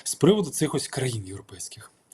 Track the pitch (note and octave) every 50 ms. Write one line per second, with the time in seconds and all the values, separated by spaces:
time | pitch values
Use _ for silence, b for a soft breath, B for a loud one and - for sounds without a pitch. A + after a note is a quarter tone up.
0 | B - - - - D#3 G#3 G#3+ G3 C#3+ - - D#3 C#3+ - C#3+ - - - -
1 | C3 B2+ A#2 A2 F#2+ F#2 F#2+ G2+ - - F#2+ F2+ - - - - - - _ _
2 | _ -